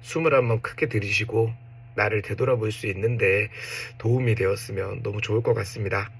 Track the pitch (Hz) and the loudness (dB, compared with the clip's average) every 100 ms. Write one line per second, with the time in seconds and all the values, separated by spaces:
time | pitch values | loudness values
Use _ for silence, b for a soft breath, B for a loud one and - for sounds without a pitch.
0 | - 160 165 139 123 113 - - 156 107 | -4 0 4 4 4 0 -2 -2 0 0
1 | 101 101 110 110 113 113 - - - - | 0 -2 0 0 0 -2 -14 -20 -10 0
2 | 104 107 98 - 127 123 107 107 110 95 | 2 0 -2 -2 2 2 0 -4 -6 -2
3 | 110 120 98 101 107 B B B B - | 0 2 4 4 0 B B B B -6
4 | 113 123 123 107 95 101 - 98 95 104 | 0 2 2 2 2 0 -4 -6 -6 -6
5 | 117 104 - 107 117 123 101 - 98 98 | -6 -6 0 0 2 0 -2 -6 -4 -2
6 | 95 | -4